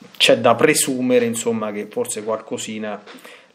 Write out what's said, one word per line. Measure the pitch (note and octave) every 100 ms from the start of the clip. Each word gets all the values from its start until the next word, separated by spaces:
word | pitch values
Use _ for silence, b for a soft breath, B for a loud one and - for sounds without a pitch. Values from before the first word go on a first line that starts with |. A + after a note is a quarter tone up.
| - -
c'è | - C3+
da | A#2 A#2
presumere, | D3+ D3+ - B2+ B2+ B2 A#2
insomma, | A2+ A#2 A2 G#2+
che | G2+ G#2
forse | B2 A#2 G#2+
qualcosina | G#2+ A2 - B2 - G#2+ G#2+ G2+ B B B B B